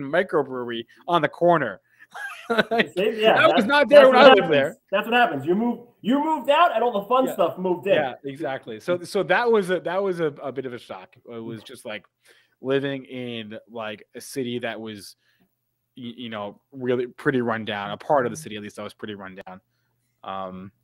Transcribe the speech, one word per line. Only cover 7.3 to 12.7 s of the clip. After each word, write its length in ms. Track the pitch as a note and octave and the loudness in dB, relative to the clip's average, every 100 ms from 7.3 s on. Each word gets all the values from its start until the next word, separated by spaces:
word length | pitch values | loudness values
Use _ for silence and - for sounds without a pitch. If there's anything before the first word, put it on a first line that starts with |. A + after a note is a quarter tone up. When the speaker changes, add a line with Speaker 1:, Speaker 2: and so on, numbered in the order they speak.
Speaker 2:
stuff 240 | - E3+ - | 0 -2 0
moved 300 | F#3 F3 G3 | -4 -4 0
in. 60 | |
Speaker 1:
Yeah, 220 | E3+ C3+ A#2+ C#3+ | 0 0 -6 -12
exactly. 520 | C3+ D3+ C3+ - A2 | -8 -8 -8 -10 -12
So, 200 | - F3 | -4 -4
so 200 | E3+ G3+ | -2 -4
that 260 | E3+ F#3 A#3+ | 0 0 4
was 200 | A3 F3+ | 2 2
a, 100 | F3+ | -4
that 220 | D#3 F#3 | -2 -4
was 160 | G3+ F3 | -4 -2
a, 60 | D#3 C#3+ | -4 -4
a 80 | C3+ | -10
bit 140 | B2+ C3 | -10 -10
of 80 | |
a 40 | A#2+ | -12
shock. 380 | - G2 F#2 _ | -14 -18 -18 _
It 240 | - A#2+ | -18 -14
was 240 | A2+ A2 | -12 -14
just, 220 | - B2 A#2+ | -16 -18 -14
like, 180 | G#2+ - _ _ _ _ _ | -14 -14 _ _ _ _ _
living 460 | B2+ | -2